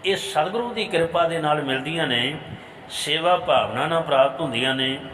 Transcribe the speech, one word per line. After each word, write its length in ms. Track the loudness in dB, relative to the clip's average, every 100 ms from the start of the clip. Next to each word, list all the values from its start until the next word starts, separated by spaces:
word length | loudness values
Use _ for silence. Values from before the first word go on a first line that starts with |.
| 0
ਇਹ 100 | -2
ਸਤਿਗੁਰੂ 580 | 0 0 0 -2 -4
ਦੀ 120 | -4 0
ਕਿਰਪਾ 420 | 0 2 2 2
ਦੇ 120 | 2
ਨਾਲ 220 | 0 0
ਮਿਲਦੀਆਂ 460 | 0 -2 -2 -2 0
ਨੇ, 280 | 0 0 -4 -12 -14 -16 -18 -12
ਸੇਵਾ 480 | -8 -2 0 4 2
ਭਾਵਨਾ 500 | 4 2 2 -2 0
ਨਾਲ 140 | 0
ਪ੍ਰਾਪਤ 400 | 2 4 4 2
ਹੁੰਦੀਆਂ 340 | -4 0 0 0
ਨੇ। 240 | 0 -4 -8